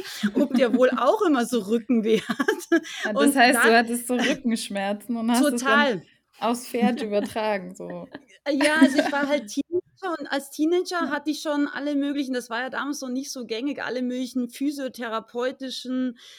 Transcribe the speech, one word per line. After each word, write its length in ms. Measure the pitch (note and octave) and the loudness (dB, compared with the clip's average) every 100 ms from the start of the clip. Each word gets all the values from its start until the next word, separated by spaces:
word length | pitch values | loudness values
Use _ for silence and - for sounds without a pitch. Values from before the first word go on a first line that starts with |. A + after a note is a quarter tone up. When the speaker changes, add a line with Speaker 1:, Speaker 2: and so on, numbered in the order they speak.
| - - G3+ | -10 -4 -2
Speaker 1:
ob 220 | - C#4+ | 0 0
der 200 | B3 B3 | 2 2
wohl 140 | A#3+ B3+ B3 | 4 4 4
auch 240 | B3 G#4 | 2 2
immer 240 | G4 C4+ | 2 2
so 140 | A#3 B3 | 2 -2
Rückenweh 640 | F#3+ A#3 - A#3 G#3+ A3 | 0 -2 0 0 2 2
hat.“ 600 | - - - G#4+ - E4 D#4+ - | 0 -2 0 -2 2 0 0 -6
Speaker 2:
Ja, 80 | - | -4
das 140 | G#3+ C#4+ | 2 4
Speaker 1:
Und 100 | C4+ | 6
Speaker 2:
heißt, 260 | B3 B3 | 6 6
du 60 | A#3 | 6
Speaker 1:
da 80 | A#3 | 6
Speaker 2:
hattest 300 | A3+ A#3+ - | 4 -2 -2
so 80 | B3 | 0
Rückenschmerzen 1040 | A#3+ D4 A#3+ A3 - G3+ G3 G#3 - A#3 | 0 0 -2 -2 -4 -4 -2 -4 -6 -4
und 120 | A3+ | 0
hast 120 | A#3+ | 2
es 80 | D4 | 4
dann 80 | A#3+ | 2
Speaker 1:
Total. 440 | C4 C#4 C#4+ G3 - _ _ _ | 2 4 4 0 -6 _ _ _
Speaker 2:
aufs 260 | G#3+ A#3+ - | -2 -2 -4
Pferd 360 | B3 A#3+ A#3+ | 0 0 0
übertragen, 720 | A3 G#3 G#3+ - G#3+ G3+ F3+ | -2 -2 -2 -4 -4 -4 -6
so. 340 | - F3 F3 F3 | -14 -12 -12 -14
Speaker 1:
<laughs> 60 | - _ _ - | -18 _ _ -4
Ja, 260 | C#4+ D4 D#4 | 2 2 6
also 160 | C4+ D4 | 6 6
ich 160 | C#4 | 0
war 160 | C#4+ C#4+ | 0 0
halt 200 | D4 G#3+ | -2 -2
Speaker 2:
<laughs> 0 | |
Speaker 1:
Teenager 720 | C#4 - E4+ - _ F#4+ D#4+ | -8 -4 -4 -4 _ -6 -6
und 80 | C#4 | -4
als 200 | C#4 C#4 | -6 -6
Teenager 520 | - D#4 F4 F#4 F4+ | -2 2 2 0 -2
Speaker 2:
Ja. 80 | D4+ | -2
Speaker 1:
hatte 200 | C#4+ C#4+ | -2 -4
ich 120 | D4 | -4
schon 260 | D#4+ D4 C#4+ | -2 -2 -2
alle 260 | - C#4+ | -2 -4
möglichen, 380 | C#4+ C#4+ C#4+ C4 | -2 -2 -4 -4
das 160 | B3+ A#3+ | -6 -6
war 140 | A#3 | -6
ja 80 | B3+ | -6
damals 320 | - C4+ D4 | -6 -6 -6
noch 80 | C4 | -6
nicht 200 | B3+ C#4 | -6 -8
so 140 | C4+ | -10
gängig, 400 | A#3 A3 C#4 C4+ | -8 -6 -4 -4
alle 160 | - B3 | -6 -4
möglichen 480 | B3 B3 B3+ B3+ A#3+ | -4 -4 -4 -4 -6
physiotherapeutischen, 1700 | - C#4 C#4+ C4 A#3 A#3+ A3 A3 A#3+ B3+ C#4 C4 - B3 B3+ B3+ A#3+ - | -4 -4 -4 -8 -8 -8 -8 -8 -6 -6 -6 -10 -10 -6 -4 -4 -6 -16